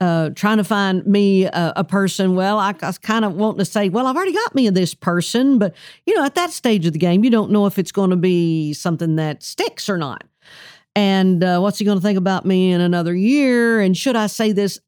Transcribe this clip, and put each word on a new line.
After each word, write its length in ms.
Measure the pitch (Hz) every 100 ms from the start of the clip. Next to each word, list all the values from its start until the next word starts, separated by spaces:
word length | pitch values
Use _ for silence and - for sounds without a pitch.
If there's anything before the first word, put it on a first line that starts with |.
uh, 300 | 180 165 156
trying 260 | - 208 214
to 80 | 185
find 400 | 208 196 185 -
me 380 | 202 202 190 185
a, 280 | - 165 -
a 60 | 170
person. 500 | 196 196 - 190 185
Well, 240 | 190 214
I, 160 | 196 208
I 60 | 147
was 100 | 180
kind 260 | - 220
of 120 | 214 170
wanting 240 | 214 190
to 60 | 180
say, 220 | 214 202
"Well, 200 | 196 262
I've 100 | 269
already 160 | 381
got 200 | 349 466
me 140 | 269 233
this 220 | 190 175
person," 640 | - - 175 - 233 269 262
but, 160 | 202 - - - -
you 100 | 403
know, 100 | 277
at 100 | 349
that 160 | 349
stage 340 | - 247 214 165
of 60 |
the 80 | 151
game, 240 | 175 180
you 60 | 247
don't 220 | 233 202
know 140 | 208 202
if 140 | 196
it's 140 | 175
gonna 240 | - 190 180
be 560 | 185 175 170 160 151
something 420 | 143 185 160 165 156
that 280 | 156 143
sticks 440 | - - 440 - -
or 100 | 185
not. 280 | 143 107 - _ _ - - - _ 208
And, 480 | 196 190 190 175 180
uh, 140 | 175
"What's 200 | 202 196
he 60 | 208
gonna 160 | 196
think 160 | 196 190
about 280 | 185 190 190
me 280 | 185 185
in 80 | 175
another 340 | 175 175 170 175
year? 640 | 214 294 269 240 233 226
And 160 | 190 175
should 220 | 277 233
I 100 | 214
say 240 | - 220
this 280 | 202 202 -